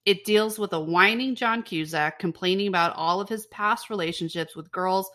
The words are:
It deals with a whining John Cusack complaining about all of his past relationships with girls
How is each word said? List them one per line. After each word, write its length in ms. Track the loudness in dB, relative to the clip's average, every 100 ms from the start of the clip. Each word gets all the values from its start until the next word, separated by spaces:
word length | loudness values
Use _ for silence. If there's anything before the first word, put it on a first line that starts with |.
| 0
It 180 | 0 2
deals 320 | 2 2 -2
with 140 | -4
a 60 | -4
whining 560 | 0 4 6 4 -2 -2
John 280 | 0 -2
Cusack 560 | -2 -4 -2 0 -2 0
complaining 480 | -4 -2 0 2 2
about 280 | 2 2 0
all 260 | 0 0
of 80 | -2
his 160 | -8 -8
past 420 | -4 -2 -2 -2
relationships 640 | -4 -4 -4 -6 -4 -8 -10
with 160 | -10
girls 380 | -4 0 0 -2